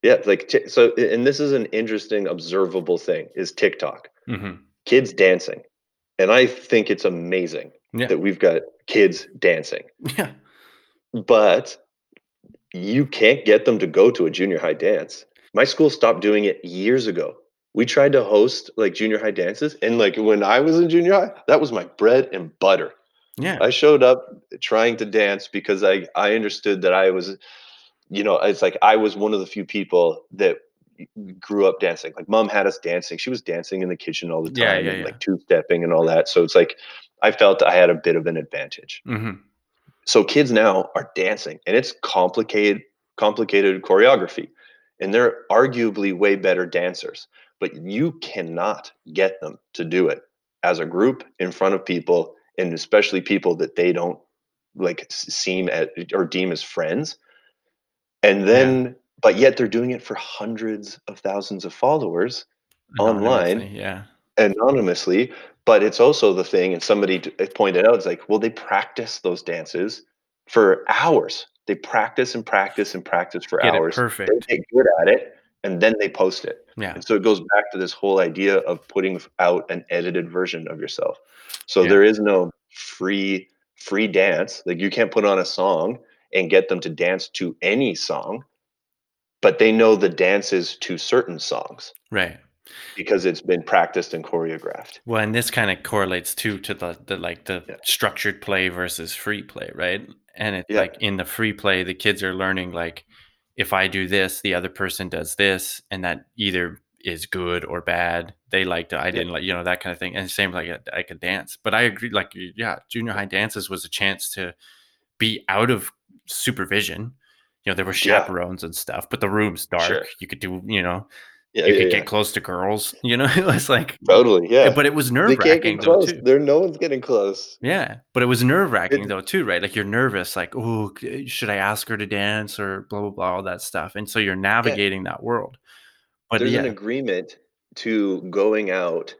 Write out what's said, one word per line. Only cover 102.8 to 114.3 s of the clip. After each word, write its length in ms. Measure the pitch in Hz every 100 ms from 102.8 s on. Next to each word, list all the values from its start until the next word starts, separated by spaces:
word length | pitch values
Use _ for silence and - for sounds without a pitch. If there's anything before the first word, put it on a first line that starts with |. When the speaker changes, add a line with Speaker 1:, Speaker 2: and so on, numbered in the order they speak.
| 85 - _ _ _ _ _ -
Speaker 2:
if 160 | 95
I 160 | 98 95
do 180 | 95 92
this, 360 | 98 95 -
the 120 | 101
other 140 | 90 90
person 380 | - 95 - 90
does 280 | 85 80 -
this, 460 | 101 92 - - _
and 140 | 98
that 220 | 90 78 _ -
either 460 | 101 92 87 87 _ _
is 260 | - 82 -
good 380 | 92 87 87
or 160 | - 87
bad. 520 | 87 87 87 85 82 - _
They 160 | 95 92
like 240 | 85 87
to, 100 | 78
I 60 | 85
Speaker 1:
Yeah. 60 |
Speaker 2:
didn't 180 | 87 85
like, 140 | 82
you 100 | 90
know, 100 | 87
that 160 | 87 90
kind 140 | 92
of 40 | 85
thing. 160 | 92 98
And 140 | 92
same, 220 | - 95
like, 180 | 87 82
I, 280 | 85 - -
I 40 |
could 180 | 90 85
dance. 360 | 87 95 - -
But 100 | 110
I 100 | 107
agree, 260 | 120 98 117
like, 240 | 104 90 95
y-, 160 | 90 95
yeah, 240 | 113 - _
junior 240 | 120 113
high 120 | 101 98
dances 440 | 95 107 107 92
was 160 | 95 -
a 40 |
chance 400 | - 98 95 -